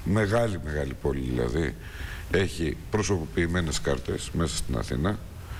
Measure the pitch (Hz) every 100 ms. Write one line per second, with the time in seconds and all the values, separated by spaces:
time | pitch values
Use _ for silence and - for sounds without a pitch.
0 | - 104 104 117 117 90 76 73 69 64
1 | 73 67 64 62 60 71 82 - - -
2 | - - - 87 185 - 76 - - 107
3 | 98 95 78 - 85 90 80 76 71 67
4 | - - - - 82 - - 60 - 64
5 | 87 101 - - -